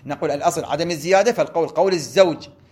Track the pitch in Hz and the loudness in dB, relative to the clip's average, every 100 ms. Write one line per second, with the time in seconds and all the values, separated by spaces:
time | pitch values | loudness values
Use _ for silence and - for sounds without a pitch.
0 | - 143 156 143 160 165 - 147 170 165 | -10 -6 -4 -2 -2 -2 -4 -4 -4 -4
1 | 156 190 208 233 147 165 151 - 190 180 | 2 2 4 0 -2 -2 -2 0 2 0
2 | 135 185 185 143 - - _ | 0 4 4 2 -8 -20 _